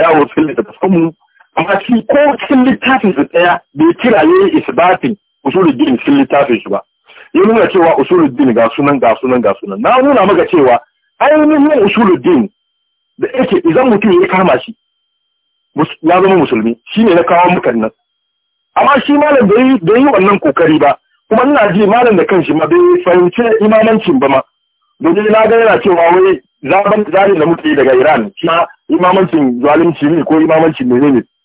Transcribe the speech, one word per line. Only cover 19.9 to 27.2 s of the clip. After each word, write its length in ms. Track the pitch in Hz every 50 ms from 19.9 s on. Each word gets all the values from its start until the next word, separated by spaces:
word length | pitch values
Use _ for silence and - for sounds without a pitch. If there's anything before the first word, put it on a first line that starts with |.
| 220 247
yi 60 | 285
wannan 320 | 285 226 190 190 208 202 -
kokari 380 | - - - - 165 160 156 139
ba, 200 | 143 139 139 _ _ _ _ _ _ -
kuma 140 | 214 240 247
ina 280 | 285 294 254 208 202
ji 140 | 165 214 208
malam 300 | 190 220 247 247 233 208
da 80 | 170 147
kanshi 280 | - 196 175 131 135 147
ma 120 | 160 156
bai 360 | 151 170 180 175 180 175 175 -
fahimci 380 | 180 175 180 180 175 - 233 240 226 220 220
imamancin 580 | 208 214 220 220 220 226 220 - - 180 147 127
ba 80 | 139 139
ma. 120 | 135 - - _ _ _ _ _ _ _ _ _ _ -
Domin 300 | - 165 180 208 214 214
na 140 | 214 220 220 214
ga 80 | 226
yana 240 | 226 226 214 180 -
cewa 300 | - 196 175 170 170 170
wai 280 | 180 185 185 190 175 131 _ _ _ _
zaben 420 | 147 131 180 196 202 202 214 214 208 156
zarin 260 | 165 190